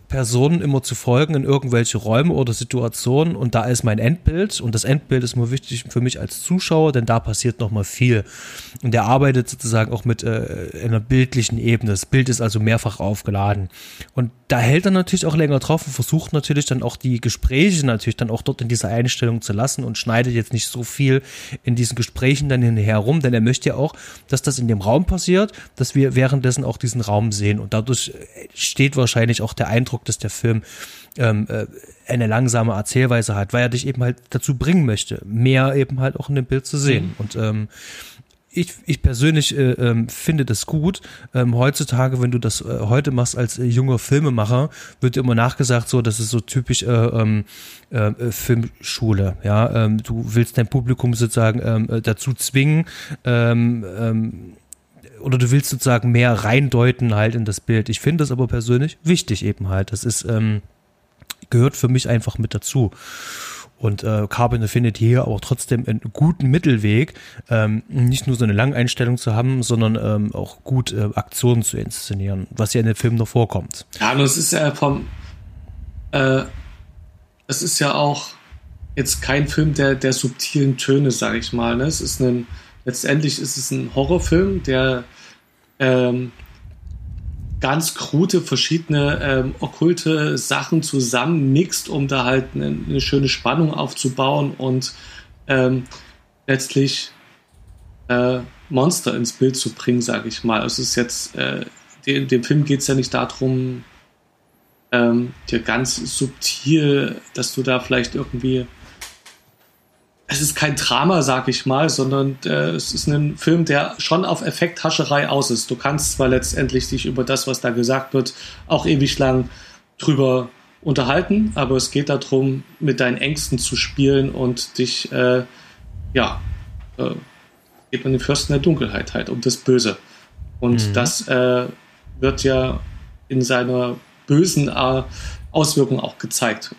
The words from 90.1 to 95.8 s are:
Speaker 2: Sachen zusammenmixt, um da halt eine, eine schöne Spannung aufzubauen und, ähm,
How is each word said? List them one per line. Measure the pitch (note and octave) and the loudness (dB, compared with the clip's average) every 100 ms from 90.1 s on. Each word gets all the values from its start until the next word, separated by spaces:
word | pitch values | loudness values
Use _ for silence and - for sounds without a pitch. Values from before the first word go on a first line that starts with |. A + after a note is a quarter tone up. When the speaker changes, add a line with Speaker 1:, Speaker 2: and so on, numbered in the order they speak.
| D#3 D3+ C#3+ | 0 0 -2
Speaker 2:
Sachen | - C#3+ C#3 D#3+ | -2 -4 0 0
zusammenmixt, | D#3 C#3 A#2+ B2 C#3 E3+ C3+ C#3 E3+ - - | 0 0 0 0 2 2 4 4 2 -2 -6
um | D3+ C#3 | -4 -2
da | C3+ | 0
halt | B2 C3 B2+ | 2 0 0
eine, | C#3 C#3+ | -4 -4
eine | D3+ - C#3 | -4 -4 -2
schöne | - C#3 C3+ | 0 0 0
Spannung | - A#2 C#3+ D#3 | -2 -2 2 0
aufzubauen | D#3 C#3+ - C3+ B2+ C3 D3 C#3+ - | 0 -6 -6 -6 -2 0 0 -2 -4
und, | C3 C3 C3 - - - - - - | -2 -2 -4 -10 -20 -20 -20 -12 -2
ähm, | C3+ B2+ C3 | 0 2 0